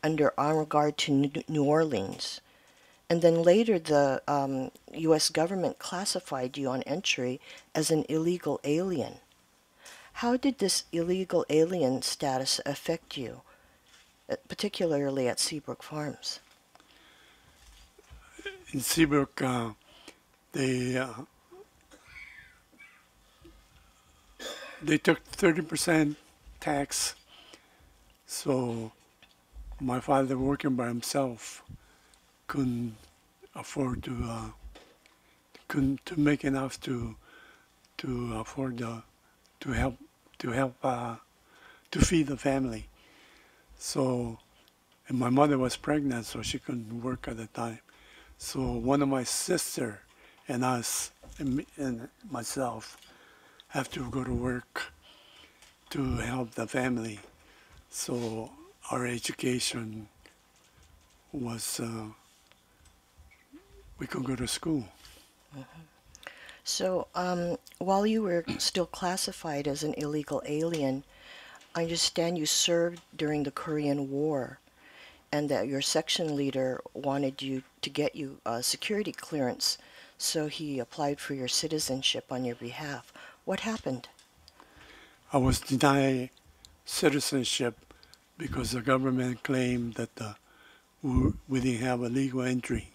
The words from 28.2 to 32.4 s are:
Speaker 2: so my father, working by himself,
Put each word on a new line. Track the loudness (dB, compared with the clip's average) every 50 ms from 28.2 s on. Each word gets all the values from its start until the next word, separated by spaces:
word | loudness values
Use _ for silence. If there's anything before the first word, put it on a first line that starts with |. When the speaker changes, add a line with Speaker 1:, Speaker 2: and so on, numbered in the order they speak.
| _
Speaker 2:
so | -12 -10 -6 0 0 2 2 2 0 -2 -4 -6 -8 -12 _ _ _ _ _ -20 -20 _ _ _ _ -18 -18 -14 -14 -10 -6
my | -2 -2 -2 -2
father, | 2 4 4 4 4 4 2
working | 0 2 0 0 2 2 0 2
by | 2 0 0
himself, | -2 -4 -4 -2 0 0 0 0 -2 -8 -12 -14 -16 -16 -16 -18 -18 -18 -18 -20 -20 -20 _ _ -20 _ _ _ _ _